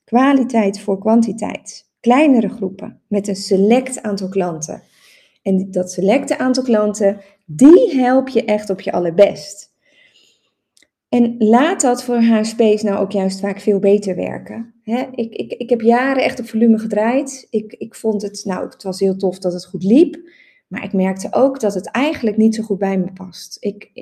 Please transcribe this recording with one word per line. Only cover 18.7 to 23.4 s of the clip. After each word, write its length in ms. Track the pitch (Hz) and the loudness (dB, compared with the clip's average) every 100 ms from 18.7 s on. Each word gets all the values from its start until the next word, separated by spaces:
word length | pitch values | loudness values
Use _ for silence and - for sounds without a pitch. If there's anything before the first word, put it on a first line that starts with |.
| - | -10
was 180 | 190 185 | -10 -2
heel 160 | 190 190 | -2 0
tof 220 | 190 185 | -4 -4
dat 140 | 185 | -4
het 120 | 180 | -6
goed 200 | - 170 | -8 -6
liep. 340 | 190 254 349 - - _ _ _ - | 2 4 4 0 -16 _ _ _ -16
Maar 120 | 190 | -12
ik 80 | 196 | -6
merkte 360 | 190 190 190 - | -2 -2 -2 -4
ook 300 | - 269 269 | 2 2 2
dat 140 | 214 | -4
het 160 | 190 - | -4 -6
eigenlijk 460 | 233 294 320 220 214 | -2 -2 -2 -2 2
niet 180 | 220 | 2
zo 80 | 220 | 0
goed 160 | 220 190 | -4 -4
bij 200 | 196 190 | -2 -2
me 140 | 175 | -4
past. 440 | - 185 - | -8 -16 -18